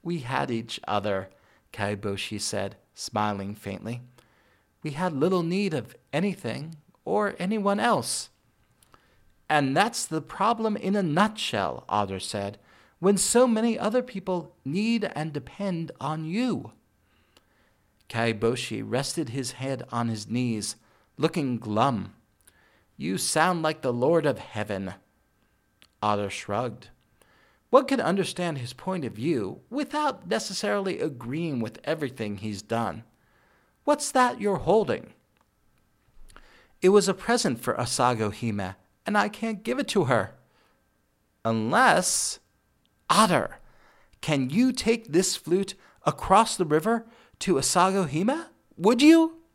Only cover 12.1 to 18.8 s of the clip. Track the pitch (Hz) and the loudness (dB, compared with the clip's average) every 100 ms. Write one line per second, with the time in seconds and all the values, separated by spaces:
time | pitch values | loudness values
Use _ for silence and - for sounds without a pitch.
12.1 | 95 - 107 101 107 _ _ _ _ 180 | -4 -6 -6 -6 -10 _ _ _ _ 2
13.1 | 202 - 233 254 220 233 220 208 247 - | 2 4 4 4 4 0 0 0 -2 -2
14.1 | 196 185 180 147 _ 135 165 220 233 202 | -10 -4 -4 -6 _ -6 -2 0 0 -2
15.1 | - 160 147 123 - 202 170 160 - 139 | -4 -6 -6 -10 -8 -4 -4 -6 -6 -6
16.1 | 156 156 196 254 160 110 - _ _ _ | -4 -4 -2 0 -2 -6 -18 _ _ _
17.1 | _ _ _ _ _ _ _ _ _ _ | _ _ _ _ _ _ _ _ _ _
18.1 | 117 117 107 113 123 127 110 | -2 0 2 0 0 -4 -6